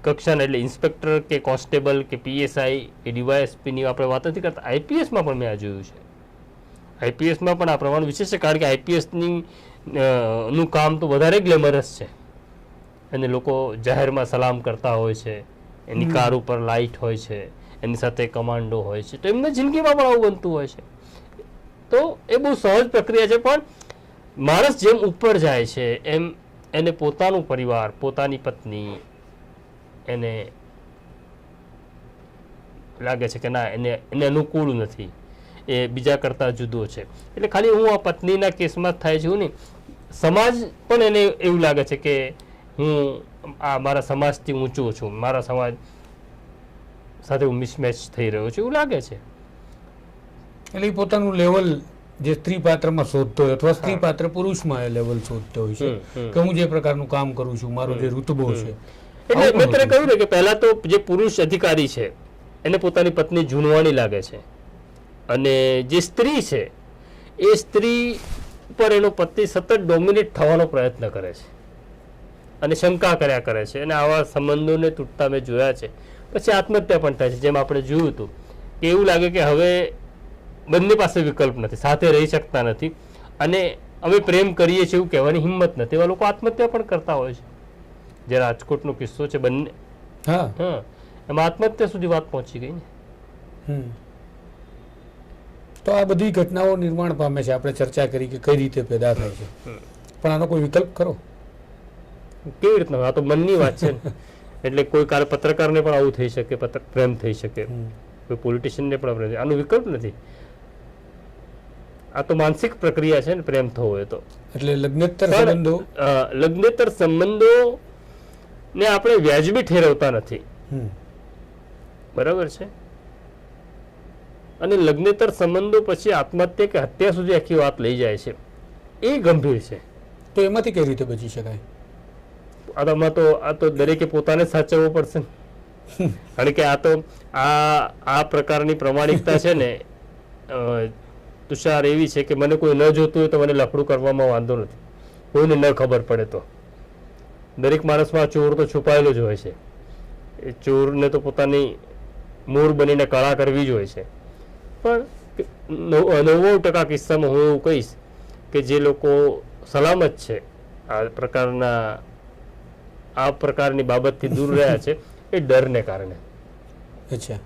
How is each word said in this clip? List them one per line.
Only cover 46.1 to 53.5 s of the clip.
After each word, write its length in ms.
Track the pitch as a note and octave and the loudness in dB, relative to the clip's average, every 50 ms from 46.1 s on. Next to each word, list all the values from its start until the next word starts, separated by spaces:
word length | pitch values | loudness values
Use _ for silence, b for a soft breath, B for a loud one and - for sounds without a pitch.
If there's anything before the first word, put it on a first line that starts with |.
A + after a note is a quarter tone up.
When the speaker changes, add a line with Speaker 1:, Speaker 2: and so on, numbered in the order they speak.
| B B B - - - - - - - - - - - - - - - - - - - - | B B B -20 -20 -20 -20 -20 -20 -20 -20 -20 -20 -20 -20 -20 -20 -20 -20 -20 -20 -20 -8
Speaker 1:
સાથે 180 | - C#3 C3+ C#3+ | -6 -2 -2 0
હું 100 | C3+ B2 | -2 -2
મિસમેચ 400 | B2 B2+ B2 - - C#3 B2 A2+ - - - - | -4 -6 -8 -8 -6 -6 -6 -6 -6 -12 -14 -8
થઈ 140 | - A#2+ A2 | -6 -4 -4
રહ્યો 200 | G#2+ G#2+ G#2+ A#2 | -4 -4 -6 -6
છું 120 | A#2 - | -6 -6
એવું 120 | A3 B3 D4 | -6 -2 -2
લાગે 280 | D4 D4+ C#4 B3+ C#3 | -2 -2 -2 -4 -6
છે. 140 | B2 - A2 | -8 -10 -18
Speaker 2:
એટલે 1700 | G#2 - - - - - - - - - - - - - - - - - - - - - - - - - - - - - - - F#3+ G3 | -20 -20 -20 -20 -20 -20 -20 -20 -20 -20 -20 -20 -20 -20 -20 -20 -20 -20 -20 -20 -20 -20 -20 -20 -20 -20 -20 -20 -20 -20 -14 -8 -4 -4
એ 40 | G#3+ | -4
પોતાનું 440 | F#3 F#3+ G3+ G3 G#3 G#3 G3+ G3+ F#3+ | -2 -2 -2 0 0 0 0 0 0
લેવલ 460 | F3 F3 F3 F3+ G3 F#3+ F3 D3+ C#3 - - - - - - - - | 2 2 4 4 2 2 0 -2 -4 -6 -16 -20 -20 -20 -20 -16 -8
જે 120 | C3 D3 D#3 | -4 -4 -4
સ્ત્રી 240 | D3+ - E3+ F#3 | -2 -4 -6 -6
પાત્રમાં 480 | F3+ D3 E3 D#3+ D#3+ - D#3+ D#3+ D#3+ D3+ | 0 2 2 2 2 0 -2 0 0 -2
શોધતો 380 | - - C#3 C3+ A#2 - - D3 | -2 0 -2 -2 -2 0 0 2
હોય 100 | C3+ | 2